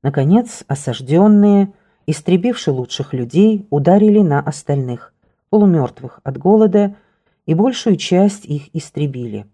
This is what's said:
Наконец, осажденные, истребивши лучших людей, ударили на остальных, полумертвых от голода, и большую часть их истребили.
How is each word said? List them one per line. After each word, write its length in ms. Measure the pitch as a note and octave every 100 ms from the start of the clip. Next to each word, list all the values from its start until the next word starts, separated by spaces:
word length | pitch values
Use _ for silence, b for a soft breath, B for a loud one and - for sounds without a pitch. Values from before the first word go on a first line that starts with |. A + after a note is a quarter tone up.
Наконец, 600 | C#3 C#3 C#3 G#3+ A#3+ - -
осажденные, 1040 | C#3 - A2+ C3 D#3+ G#3 G#3 G3+ G3+ G3 b b b -
истребивши 640 | D3+ - F3+ A3+ A#3 -
лучших 420 | C3 B2 - C#3
людей, 540 | C3 A#2+ D#3+ G#3+ G#3+ -
ударили 500 | D3 C#3+ G3 G#3+ G#3
на 180 | F3+ C#3+
остальных, 720 | - C#3+ - C#3+ B2+ A#2+ - _ _ _ _
полумертвых 720 | G#3+ G3+ E3 B2+ - C3 -
от 140 | - C3+
голода, 580 | D#3 G#3+ G#3+ G3+ G3+ G3+ b b b b -
и 80 |
большую 420 | D#3+ A#3+ B3 A#3 F#3+
часть 480 | - F#3 G3+ G3+
их 300 | - D3 -
истребили. 720 | E3 - - D3 B2+ A#2+ G#2 G#2